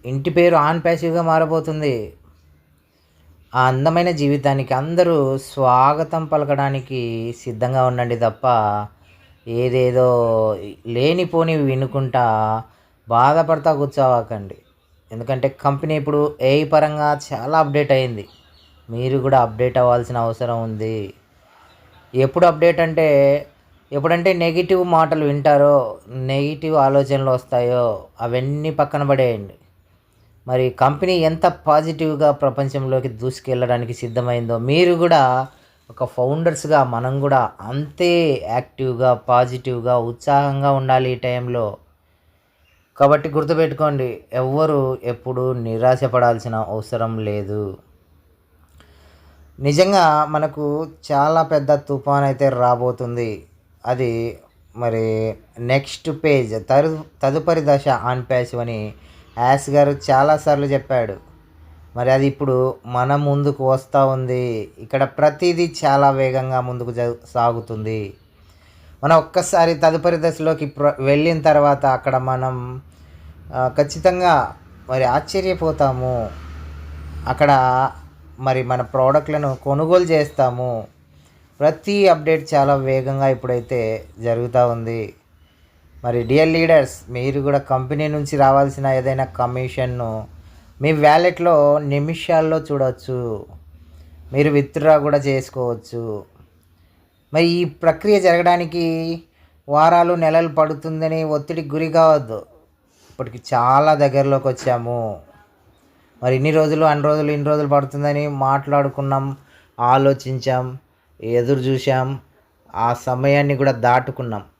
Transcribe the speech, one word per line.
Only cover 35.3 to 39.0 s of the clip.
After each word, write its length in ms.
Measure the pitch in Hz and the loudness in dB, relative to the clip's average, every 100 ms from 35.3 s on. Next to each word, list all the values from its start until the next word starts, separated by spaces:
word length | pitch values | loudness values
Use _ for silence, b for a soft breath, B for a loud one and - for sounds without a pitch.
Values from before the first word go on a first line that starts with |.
| 127 135 b b b _ | 2 -4 b b b _
ఒక 140 | - 123 | -8 -6
ఫౌండర్స్గా 720 | - 127 151 170 151 147 151 | -2 -2 0 -2 -2 0 2
మనం 300 | 127 117 127 139 | 2 -2 -4 -2
కూడా 200 | 139 135 113 - | 0 2 0 -6
అంతే 500 | 101 135 147 - 175 170 160 131 | -10 -8 -8 -2 0 2 2 -2
యాక్టివ్గా, 680 | 107 120 - - 131 120 | -4 -6 -6 -8 -6 0